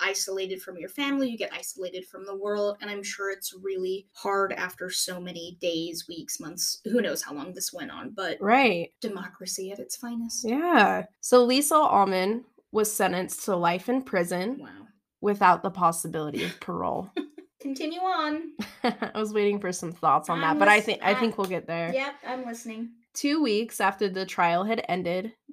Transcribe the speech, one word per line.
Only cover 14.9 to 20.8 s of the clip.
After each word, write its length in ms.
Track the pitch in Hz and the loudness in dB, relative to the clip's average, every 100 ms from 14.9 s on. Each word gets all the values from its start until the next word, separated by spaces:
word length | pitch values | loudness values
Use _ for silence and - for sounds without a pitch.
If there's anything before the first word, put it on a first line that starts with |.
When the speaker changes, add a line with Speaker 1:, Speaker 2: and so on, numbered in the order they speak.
| _ _ - | _ _ -4
Speaker 2:
without 420 | 208 202 185 170 | -2 6 6 6
the 80 | 190 | 2
possibility 720 | 180 170 170 170 160 151 143 | 2 2 2 -4 -4 -4 -4
of 160 | 175 - | -4 -6
Speaker 1:
<laughs> 0 | |
Speaker 2:
parole. 500 | - 175 87 - 190 - - - - _ | -6 -2 -2 -2 -4 -6 -8 -10 -20 _
Speaker 1:
Continue 400 | 277 269 311 349 | -8 -4 -4 -2
on. 540 | 370 339 302 302 330 - - | -2 0 0 -2 -6 -10 -12
Speaker 2:
<laughs> 140 | - | -4
I 280 | 247 - 220 | -4 -2 -6
was 180 | - 214 | -4 -2
waiting 260 | 214 208 202 | 2 2 2
for 100 | 185 | -2
some 220 | 185 170 | -4 -6
thoughts 360 | 170 160 143 - | 0 4 4 2
on 80 | 165 | 0
Speaker 1:
I'm 20 | |
Speaker 2:
that, 180 | 160 151 | 2 6
but 100 | 202 | 8
I 80 | |
Speaker 1:
lis-, 80 | 208 | 6